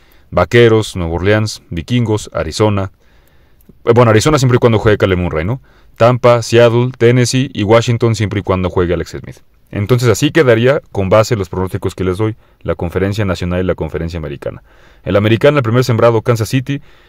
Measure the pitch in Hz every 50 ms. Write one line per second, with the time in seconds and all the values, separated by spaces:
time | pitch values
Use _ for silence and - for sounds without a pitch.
0 | _ _ _ _ _ _ - 87 90 - - 120 120 113 113 110 104 - - 95
1 | 85 82 82 82 90 101 107 107 107 107 - - _ - 85 85 78 - 123 123
2 | 117 110 107 101 - - - - 78 78 - - 107 107 101 98 95 92 - _
3 | _ _ _ _ _ _ _ _ _ _ _ _ _ _ - _ - - 113 120
4 | 123 113 107 107 - 151 151 139 135 123 120 - - 117 113 101 - 110 107 -
5 | 110 98 90 90 90 85 78 78 82 98 127 135 _ _ _ _ _ _ _ -
6 | 117 120 127 120 - 120 120 117 113 - 113 117 120 117 113 120 123 127 131 -
7 | 120 120 123 127 123 - - 127 135 - - 98 104 95 113 117 110 127 117 113
8 | 117 117 110 - 110 92 101 101 90 - 92 92 92 87 - 95 90 85 85 82
9 | 80 - - 69 - - - - _ _ _ _ _ _ - 98 101 98 123 120
10 | 123 117 98 - 143 151 - 170 147 127 113 110 120 127 147 - - - - 101
11 | 95 92 107 107 110 - 120 101 92 - - 92 92 90 - 92 - 95 - -
12 | 92 92 90 98 110 110 110 - _ _ _ _ - 85 85 - 92 85 - 92
13 | 95 101 101 107 104 95 87 - 92 87 90 92 92 90 85 - 85 78 - 80
14 | 82 82 85 82 76 71 69 67 - - - - - _ _ _ _ _ _ _
15 | - - 95 101 104 110 117 - - 143 151 143 120 110 117 127 127 131 117 107
16 | 113 120 117 110 - - 120 107 110 - - 135 131 - 139 139 - - - _
17 | _